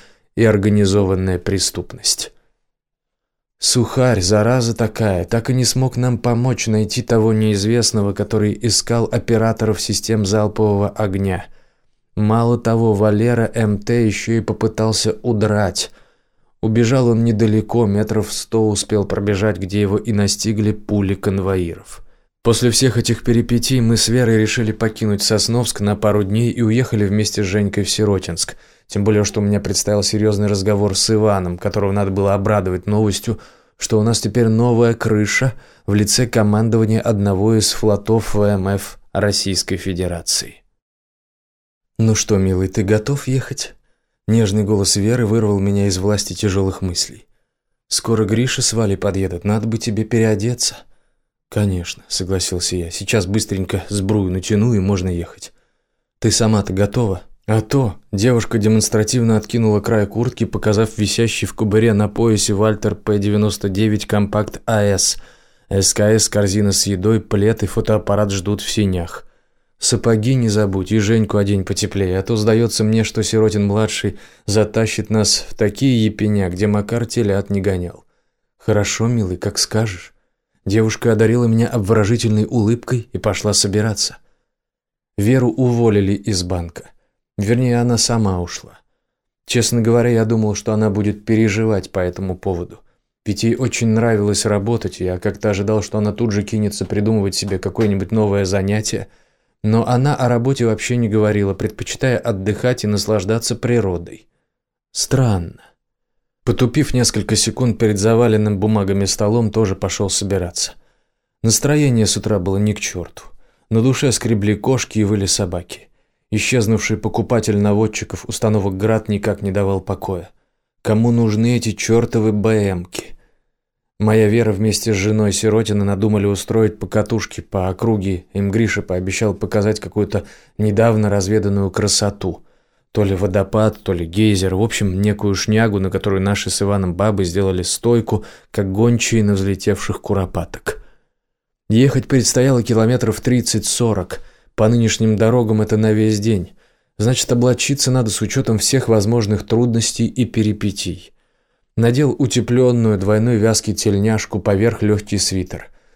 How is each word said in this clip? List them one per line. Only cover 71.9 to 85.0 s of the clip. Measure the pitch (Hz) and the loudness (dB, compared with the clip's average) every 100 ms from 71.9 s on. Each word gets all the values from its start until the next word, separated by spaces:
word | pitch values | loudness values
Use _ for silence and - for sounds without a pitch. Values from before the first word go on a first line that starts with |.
| 98 95 92 | -2 -2 -2
а | |
то | 95 | -2
сдаётся | 113 107 110 117 - | 0 2 2 2 0
мне, | 107 110 | 0 2
что | 107 - | 0 -2
Сиротин-младший | 104 110 110 104 101 104 107 - 101 - - _ | -2 2 2 2 0 0 -2 -2 -6 -6 -14 _
затащит | - 104 104 113 110 - - | -2 0 2 0 -2 -4 -2
нас | 110 101 - - | 0 0 -2 -4
в | |
такие | - 104 101 139 120 | -2 -2 0 2 2
епеня, | 107 101 107 104 92 | 0 0 0 0 -2
где | 90 104 | -2 0
Макар | 104 101 117 113 | 0 0 -4 -2
телят | 120 104 98 98 | -2 0 0 -2
не | 101 | -2
гонял». | 95 92 87 - _ _ _ _ _ _ | 0 -2 -6 -12 _ _ _ _ _ _
«Хорошо, | - 104 98 - 113 | 0 0 0 -2 0
милый, | 120 92 90 | 0 -2 -4
как | 101 - | -4 -4
скажешь». | - 110 110 87 - _ _ _ _ _ - | -2 -2 -2 -6 -16 _ _ _ _ _ -2
Девушка | 107 110 - 120 | 0 2 0 0
одарила | 107 110 120 | 2 4 4
меня | 117 113 117 | 2 2 2
обворожительной | 120 95 110 101 117 113 107 | 0 2 2 2 2 2 0
улыбкой | 107 120 104 120 - 127 - | 0 0 2 0 -2 -4 -4
и | - | -4
пошла | 107 95 107 | -2 0 0
собираться. | 98 101 104 110 104 - - _ _ _ _ _ _ _ _ | 0 0 0 0 -2 -6 -8 _ _ _ _ _ _ _ _